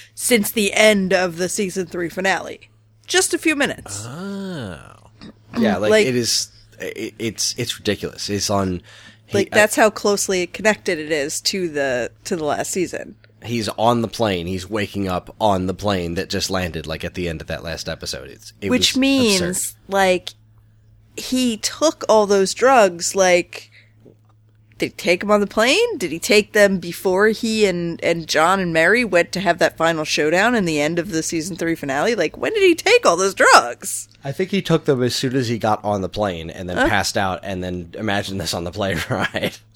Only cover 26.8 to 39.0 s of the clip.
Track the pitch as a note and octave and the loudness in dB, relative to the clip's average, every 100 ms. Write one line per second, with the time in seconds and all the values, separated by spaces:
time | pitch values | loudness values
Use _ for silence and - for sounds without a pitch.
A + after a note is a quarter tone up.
26.8 | F3 - G3 F#3 G#3+ G#3 A3+ A3 G3+ F3 | -4 -4 0 2 2 0 -2 2 2 2
27.8 | E3+ E3 D3+ E3+ D3+ C#3+ E3 F#3+ F3+ D#3+ | -4 -2 -2 -2 -2 2 4 2 2 2
28.8 | E3 A#3 A3+ F3+ E3+ F3 F#3+ F3 D#3+ - | 4 2 2 2 2 0 -2 2 0 2
29.8 | E3 D#3+ D3+ - D3+ F3 A3 A#3+ F3 D3+ | 0 0 -2 0 2 2 2 2 0 0
30.8 | D3+ E3+ E3 D#3+ - E3 E3 E3 E3 E3 | 0 -2 -2 -4 -4 -4 -6 -4 -4 -4
31.8 | C#3+ C3+ G3 A3 D#3+ - - G#4+ F#4+ E4+ | -4 -2 0 0 -2 -2 -4 2 4 4
32.8 | F#4+ A#4+ - E3 G3 F#3 E4 B4+ A#2+ A#2+ | 4 6 6 4 2 4 8 8 6 -2
33.8 | - - - _ C#3 C#3 F#3+ G3 - D#3+ | -8 -10 -10 _ -8 -4 -2 0 2 2
34.8 | - B2+ B2 - C3+ C3 A#2 A2+ A2 G#2+ | 2 2 2 0 -2 0 -2 0 0 0
35.8 | G#2 G#2 F#2 G#2 G#2 E2 D#2+ - F2+ F#2 | 0 -2 -2 -2 -2 -4 -8 -10 -6 -2
36.8 | C4+ G2+ - G#2+ F#2+ F2+ G2 F#2 F2+ F2+ | 2 2 0 -2 -2 -2 -6 -6 -6 -6
37.8 | E2+ - G#2+ G2+ F#2+ G2 D#2+ F#2 F2 F#2+ | -8 -6 -4 -2 -4 -6 -6 -6 -6 -4
38.8 | G2 E2+ | -2 -2